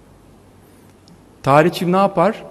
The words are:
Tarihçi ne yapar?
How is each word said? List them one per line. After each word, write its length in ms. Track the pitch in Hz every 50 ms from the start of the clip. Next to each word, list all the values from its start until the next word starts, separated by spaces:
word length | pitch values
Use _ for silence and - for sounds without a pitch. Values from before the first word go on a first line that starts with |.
| - - - - - - - - _ - - - - - - - - - - _ _ - - - - - - - -
Tarihçi 480 | 131 139 151 160 175 165 - 185 175
ne 60 | 180
yapar? 460 | 190 196 190 - 170 170 208 226 - - -